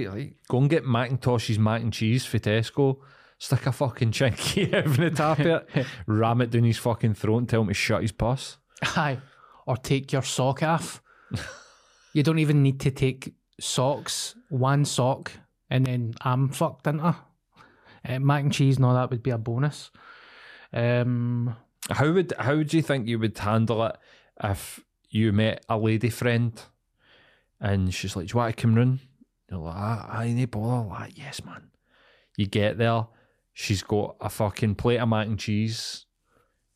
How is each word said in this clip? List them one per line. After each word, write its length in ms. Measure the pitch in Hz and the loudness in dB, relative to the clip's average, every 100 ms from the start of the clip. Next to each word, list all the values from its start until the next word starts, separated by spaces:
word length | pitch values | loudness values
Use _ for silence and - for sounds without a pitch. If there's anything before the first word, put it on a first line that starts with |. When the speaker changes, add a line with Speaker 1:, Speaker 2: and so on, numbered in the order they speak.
| 101 | -2
Speaker 1:
Like, 260 | 101 143 - - | -6 -10 -14 -4
go 100 | 127 | 2
and 100 | 139 | 4
get 160 | 160 | 2
Macintosh's 760 | 127 117 123 131 127 120 - 107 | 2 0 0 -2 0 0 0 2
mac 220 | 110 113 | 2 2
and 100 | 117 | -2
cheese 320 | - 107 123 - | -2 0 0 0
for 140 | 113 | -2
Tesco. 560 | 107 110 113 - 139 135 - - - - | 0 0 0 0 2 0 -6 -20 -20 -16
Stick 280 | - 127 139 | -4 -2 -2
a 40 | |
fucking 380 | - 135 - 117 | -2 -2 0 0
chinky 600 | - 135 - - - 175 | 2 0 0 -2 0 0
<laughs> 120 | 196 | 0
in 100 | 156 | 2
the 160 | 127 170 | 2 2
tap 260 | 151 151 156 | 2 2 2
of 80 | 156 | 2
it. 400 | 160 - 151 123 - 101 | 2 0 -4 -4 -6 -2
Ram 320 | 107 113 120 | 2 4 2
it 100 | 123 | 2
down 140 | 117 | 4
his 140 | 117 110 | 4 2
fucking 360 | 120 113 117 | 0 0 0
throat 240 | 104 104 110 | 0 0 0
and 100 | 123 | 2
tell 120 | 113 | 0
him 60 | 104 | 2
to 60 | |
shut 280 | 101 - 101 | 0 0 0
his 80 | 107 | 0
puss. 460 | - 110 131 - - _ - | -2 -2 -2 -6 -16 _ -10
Speaker 2:
Aye. 360 | - 180 143 123 - _ - - | -4 -2 -2 -4 -10 _ -20 -12
Or 120 | - 127 | -6 -4
take 360 | - 139 139 | 0 -2 0
your 100 | 139 | -2
sock 400 | 131 - 131 131 | -2 0 0 0
off. 360 | 156 160 - - _ _ - | 0 0 -2 -12 _ _ -12
Speaker 1:
<laughs> 80 | - - - - _ _ _ _ | -10 -10 -16 -20 _ _ _ _
Speaker 2:
You 120 | 151 | 0
don't 160 | 147 160 | 2 4
even 240 | 151 147 | 4 4
need 160 | 135 135 | 4 2
to 100 | 139 | -2
take 420 | 135 131 131 - - _ - | 0 0 -2 -10 -18 _ -12
socks. 720 | - - 127 135 - - - - - | -6 -2 0 -2 -4 -8 -8 -12 -8
One 360 | 135 127 143 | -2 2 2
sock, 480 | 143 - 127 135 - - - _ - | 2 2 0 0 -6 -16 -20 _ -4
and 140 | 131 131 | 0 2
then 280 | 123 117 113 | 0 -4 -4
I'm 300 | 131 127 135 | -2 0 0
fucked, 360 | 139 165 - 151 | 0 -4 -4 -4
ain't 140 | 151 | -2
I? 120 | 170 - - _ _ _ - _ - - - | 0 -2 -6 _ _ _ -20 _ -20 -14 -6
Uh, 120 | 127 | -2
mac 240 | 139 143 | 2 2
and 80 | 143 | 2
cheese 240 | - 135 131 | 2 4 6
and 100 | 127 | 4
all 80 | |
that 160 | 127 127 | 4 2
would 140 | 120 | -2
be 60 | 131 | -2
a 80 | 113 | -2
bonus. 520 | 113 117 147 - - - - - - - - - - | -2 -2 -2 -4 -12 -20 -20 -20 -20 -20 -20 -20 -10
Um, 840 | - 120 120 123 120 120 120 120 113 _ _ - | -2 2 2 2 0 0 0 -2 -6 _ _ -4
Speaker 1:
How 220 | 113 147 | 0 2
would, 200 | 185 170 - | 2 0 -2
how 240 | 117 151 | 0 2
do 140 | 151 160 | 2 2
you 60 | |
think 260 | 147 139 110 | 2 0 0
you 100 | 117 | 0
would 180 | 110 - | 0 -2
handle 480 | 104 113 113 110 113 | 0 2 2 2 0
it 100 | - _ - _ - | -4 _ -20 _ -6
if 340 | 104 98 - - - _ _ | -4 -4 -6 -18 -20 _ _
you 220 | 110 110 | 0 2
met 320 | 104 110 90 - | 4 2 0 -4
a 80 | 113 | -2
lady 340 | 110 110 117 | 2 2 0
friend 420 | - 120 117 120 - - _ _ _ _ _ _ _ _ - | 0 0 2 0 -4 -14 _ _ _ _ _ _ _ _ -6
and 320 | 101 98 92 | 0 2 0
she's 220 | 90 95 | -2 -6
like, 140 | 98 87 | -6 -2
"Do 40 | |
you 40 | 120 | 0
want 180 | 117 113 | 0 0
to 60 | |
come 140 | 117 113 | 2 4
round?" 240 | 127 131 - _ _ _ - | 4 2 -4 _ _ _ -12
You're 80 | 90 | -10
like, 140 | 80 | -8
"I, 320 | 87 104 113 - | -6 -6 -6 -6
I 140 | 113 117 | -6 -2
ain't 240 | 120 123 | -2 -2
bother." 380 | 107 113 123 104 | -2 -2 -2 -4
Like, 300 | 82 - - | -8 -12 -14
"Yes, 260 | 143 - | -14 -14
man." 260 | - - - _ _ _ _ _ _ - | -14 -18 -20 _ _ _ _ _ _ -4
You 100 | 101 | -2
get 320 | 107 104 98 | 0 0 2
there, 300 | 117 117 110 _ _ _ _ | 2 2 -2 _ _ _ _
she's 300 | - - 95 | -8 -2 -2
got 320 | - 104 101 - | 0 -2 -2 -6
a 80 | 107 | -8
fucking 460 | - 107 - 113 98 | -2 -2 0 -2 0
plate 220 | 120 120 | 0 2
of 100 | 117 | 2
mac 180 | 110 107 | 0 0
and 140 | 101 | -4
cheese, 640 | - 104 110 113 - - - _ _ _ _ _ _ | -2 -2 -2 -4 -10 -12 -18 _ _ _ _ _ _